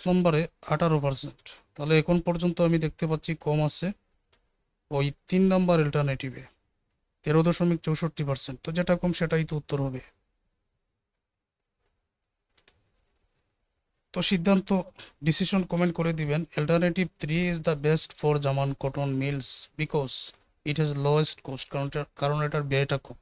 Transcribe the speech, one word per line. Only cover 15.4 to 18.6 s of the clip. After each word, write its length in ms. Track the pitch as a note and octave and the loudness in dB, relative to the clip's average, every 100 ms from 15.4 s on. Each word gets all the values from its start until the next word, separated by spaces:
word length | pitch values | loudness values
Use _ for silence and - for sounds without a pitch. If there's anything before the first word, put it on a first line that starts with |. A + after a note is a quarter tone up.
| F#3 F#3+ F3 | 0 0 0
কমেন্ট 220 | F3 F3 E3+ | 0 0 0
করে 120 | E3 D#3+ | -2 -2
দিবেন। 220 | D3 D3+ E3 - | -2 -2 -2 -4
Alternative 500 | D3+ E3+ F3+ E3+ F3 - | 0 2 2 0 -4 -4
three 220 | D3+ E3 F3 | -4 0 0
is 60 | E3 E3 | 0 -2
the 80 | D3 D3+ | 0 2
best 240 | D#3+ - - | 0 -2 -2
for 140 | D3+ D3 C#3 | 0 2 0
Zaman 240 | C#3 | 0